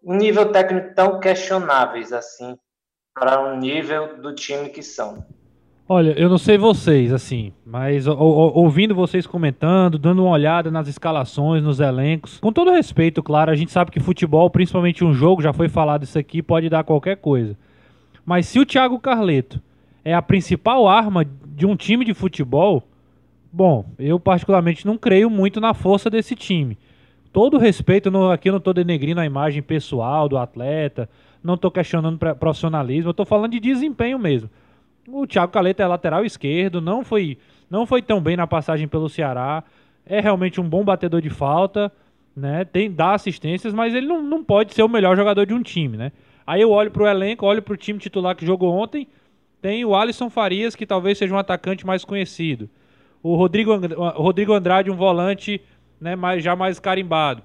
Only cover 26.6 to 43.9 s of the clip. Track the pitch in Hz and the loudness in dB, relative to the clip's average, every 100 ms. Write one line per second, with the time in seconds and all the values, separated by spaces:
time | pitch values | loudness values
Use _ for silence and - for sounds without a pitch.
26.6 | 135 107 _ _ _ _ _ - 240 285 | -2 -6 _ _ _ _ _ 2 4 6
27.6 | 226 180 - 190 196 190 185 170 190 190 | 4 2 2 2 2 2 2 2 0 0
28.6 | 190 180 175 165 143 170 160 139 151 147 | 0 0 0 0 -2 -2 -2 -2 -2 -4
29.6 | 143 160 - 131 117 147 147 135 123 - | -4 -6 -4 -6 -2 0 0 0 -4 -8
30.6 | 127 156 147 - 113 _ _ _ 170 180 | -6 -4 -4 -6 -12 _ _ _ -6 -2
31.6 | 185 180 165 170 160 160 165 139 165 151 | -2 -2 -2 -2 -2 -2 -4 -2 -2 -2
32.6 | 165 156 127 143 170 170 202 208 226 233 | -2 -2 -2 -2 -4 -4 0 0 0 -2
33.6 | 220 269 302 240 233 262 196 131 110 _ | -2 -2 -2 -4 -4 -2 -2 -2 -4 _
34.6 | _ _ _ _ - 269 277 196 175 208 | _ _ _ _ -14 -8 -2 0 0 0
35.6 | 180 190 190 175 170 160 220 - 139 160 | 0 0 -2 -2 -2 -2 -4 -6 -4 -2
36.6 | 190 175 160 220 247 220 170 123 _ _ | -2 -4 -4 -6 -2 -4 -2 -8 _ _
37.6 | _ 185 233 254 - 214 156 175 170 165 | _ -6 -2 -2 0 -2 0 -2 -2 -2
38.6 | 147 160 156 160 156 - 147 123 127 156 | -2 -4 -2 -4 -6 -4 -4 -4 -4 -6
39.6 | - _ _ _ _ 202 202 190 185 180 | -10 _ _ _ _ -2 0 0 -2 -2
40.6 | 170 170 202 185 175 170 151 - 139 156 | -2 0 0 0 0 -2 -2 -4 -2 0
41.6 | 190 208 202 _ _ _ _ - 139 151 | 0 -2 -6 _ _ _ _ -10 -6 -6
42.6 | 185 180 208 165 165 202 - 160 151 180 | -4 -4 -4 0 0 0 -2 -8 -6 -6
43.6 | 226 208 233 | -6 -4 -2